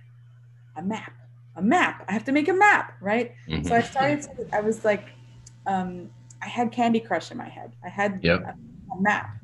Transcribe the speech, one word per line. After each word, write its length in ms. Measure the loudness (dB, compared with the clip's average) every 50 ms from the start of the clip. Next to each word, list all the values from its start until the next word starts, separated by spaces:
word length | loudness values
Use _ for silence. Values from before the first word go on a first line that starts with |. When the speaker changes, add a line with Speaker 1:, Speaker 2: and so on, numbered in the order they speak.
| -20 -20 -20 -20 -20 -20 -20 -20 -20 -20 -20 -20 -20 -16 -14
Speaker 1:
a 60 | -8 -6
map, 300 | -4 -4 -6 -8 -14 -18 -20 -20 -20 -20 -20 -20 -20 -8
a 60 | 0 2
map. 420 | 4 4 6 4 2 0 -4 -6 -4
I 40 | -4
have 120 | -2 -2
to 80 | 2 2
make 160 | 2 4 4
a 40 | 4
map, 400 | 6 8 8 6 6 2 -2 -10 -8
right?" 320 | -2 0 0 0 0 -2 -6 -16 -8 -4
Speaker 2:
Mm-hmm. 180 | -4 -2 0
Speaker 1:
So 80 | 2 2
I 60 | 2
started 420 | 2 2 0 0 2 2 2 0 -2
to, 240 | -8 -10 -10 -8 -4 -2
I 60 | -2
was 240 | 0 0 -2 0 2
like, 240 | 2 2 2 -2 -10 -20 -20 -20 -20 -20 -20 -20 -20 -20 -10 -4
um, 440 | -2 -2 -2 -2 -4 -6 -10 -12 -14 -18 -20 -20 -20 -16 -14 -12
I 60 | -8
had 220 | -2 -2 -2 -2 0
Candy 280 | 0 2 2 2 2
Crush 300 | 0 0 -4 -4 -4 -6
in 80 | -12 -12
my 100 | -12 -12
head. 240 | -14 -16 -16 -16 -18 -16 -16
I 40 | -12
had 320 | -4 -2 -2 -2 -2 0 2
Speaker 2:
Yep. 200 | 2 2 2 0
Speaker 1:
a, 120 | -6 -12 -14 -16 -20 -20 -20 -14 -14 -6
a 60 | -2
map, 360 | 0 0 0 0 -4 -8 -14 -12